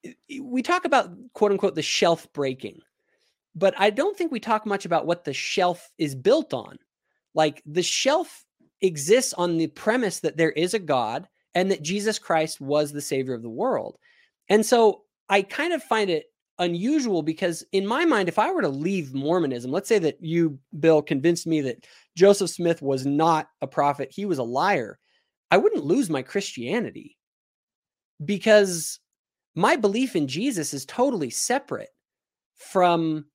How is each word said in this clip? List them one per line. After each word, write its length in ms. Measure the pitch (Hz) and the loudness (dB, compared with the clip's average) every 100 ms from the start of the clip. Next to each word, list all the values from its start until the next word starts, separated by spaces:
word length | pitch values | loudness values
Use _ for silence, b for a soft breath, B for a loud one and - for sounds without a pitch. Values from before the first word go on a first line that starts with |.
| - | -20
I, 100 | - _ | -20 _
I, 80 | 277 | -14
we 200 | 262 247 | -6 -4
talk 240 | - 359 339 | -2 -2 2
about, 260 | 269 175 175 - | 0 0 -10 -20
quote 180 | - 208 | 0 2
unquote, 240 | 196 196 160 | 2 0 -2
the 60 | |
shelf 500 | 143 - 180 165 - | -4 2 2 2 -4
breaking, 480 | - 139 131 107 - _ _ _ _ _ _ _ | -6 -6 -6 -12 -16 _ _ _ _ _ _ _
but 200 | - 190 - | 0 0 2
I 120 | 202 | 0
don't 280 | 208 349 392 | 2 -2 -2
think 140 | 339 | -4
we 80 | 233 | -4
talk 260 | 226 220 214 | -2 -2 -2
much 200 | 196 185 | -6 -2
about 200 | 165 156 | -2 0
what 200 | 170 - | -4 -4
the 80 | |
shelf 580 | 135 - - 180 175 - _ | -8 -4 0 0 0 -10 _
is 180 | 151 131 | -6 -2
built 380 | 151 285 - | 2 2 0
on. 260 | 131 - - _ _ _ _ _ | -8 -10 -20 _ _ _ _ _
Like, 280 | 160 156 151 - | 0 0 0 -6
the 180 | 151 | -4
shelf 640 | 170 - 262 311 349 - _ _ _ _ | -2 0 0 0 -2 -12 _ _ _ _
exists 520 | 190 156 139 240 247 | -2 -2 2 2 2
on 240 | - 175 165 | -2 -2 0
the 100 | 156 | -2
premise 540 | - 208 247 214 - | -2 -2 0 -2 -2
that 160 | 160 147 | -6 0
there 140 | 160 | 0
is 200 | 147 175 | 0 -2
a 60 | 220 | -2
God 480 | 165 135 110 127 180 _ _ | -2 -2 0 -6 -10 _ _
and 160 | 175 190 | -2 0
that 120 | 190 | -2
Jesus 360 | 151 202 208 208 | -4 -4 -4 -6
Christ 440 | - 160 160 - | -2 0 0 -6
was 320 | 139 147 147 | -2 0 0
the 80 | 147 | -6
savior 320 | 139 135 131 | -6 -4 -4
of 80 | 123 | -6
the 80 | 117 | -8
world. 480 | 117 240 175 - - b b b b _ | -6 -4 -4 -6 -14 b b b b _
And 180 | 208 220 | 2 4
so 380 | 240 220 - _ _ _ | 4 4 2 _ _ _
I 140 | 202 | 0
kind 320 | 196 - 320 | 0 -4 -2
of 100 | 330 | -4
find 260 | - 220 202 | -2 0 0
it 180 | 160 - _ _ - | -2 -4 _ _ -4
unusual 640 | 175 170 220 311 247 175 | -4 -2 0 0 0 -2
because 400 | 151 160 185 160 - | -2 -2 -4 -4 -4
in 120 | 190 196 | -2 0
my 200 | 277 339 | 0 2
mind, 240 | 240 180 | 2 0
if 100 | 185 | 0
I 140 | 247 | 0
were 80 | 370 | 0
to 80 | 180 | -2
leave 440 | 135 160 196 143 | -2 -4 -4 -4
Mormonism, 560 | 135 143 180 156 123 123 | -6 0 0 0 -4 -4
let's 200 | 160 - | -6 0
say 100 | 220 | 2
that 180 | 160 - | 2 -4
you, 360 | 165 170 165 135 _ 151 | -4 0 0 -2 _ 0
Bill, 220 | 160 156 | 4 4
convinced 440 | 151 143 156 170 165 | 2 0 2 0 0
me 140 | 156 | -2
that 280 | 135 117 b b b - | -2 -8 b b b 4
Joseph 360 | 196 202 190 | 6 6 0
Smith 300 | - 170 165 | -2 0 0
was 240 | 139 135 135 | -2 -2 0
not 440 | 143 160 156 147 _ | 2 4 2 -2 _
a 60 | 135 | -6
prophet, 460 | - 143 139 139 | 0 0 0 -6
he 100 | - | -8
was 140 | 202 151 | -4 -4
a 60 | |
liar, 540 | 117 123 180 185 110 - _ _ _ _ _ | -2 0 0 0 -2 -12 _ _ _ _ _
I 60 | 180 | 4
wouldn't 260 | 381 415 | 4 0
lose 260 | 143 220 214 | 0 0 2
my 120 | 147 | -2
Christianity 960 | 127 - - - 120 214 156 - - _ _ _ _ _ _ _ _ _ _ _ | -2 -6 -6 -8 -6 -4 -6 -10 -20 _ _ _ _ _ _ _ _ _ _ _
because 800 | 147 202 220 214 196 170 - - _ _ _ _ _ - | -6 -2 6 6 6 0 -8 -12 _ _ _ _ _ 0
my 200 | 208 320 | 2 2
belief 400 | 214 214 254 180 | 2 0 -2 -2
in 100 | 143 | -2
Jesus 480 | 139 262 208 143 | -2 -4 -4 -6
is 120 | 143 - | -8 -10
totally 440 | - 269 226 135 | -2 0 0 -4
separate 600 | - - 254 - 110 104 _ _ _ _ _ _ _ | -4 -2 -2 -4 -10 -10 _ _ _ _ _ _ _
from 720 | - 190 180 170 160 156 147 | -4 2 4 4 0 -4 -8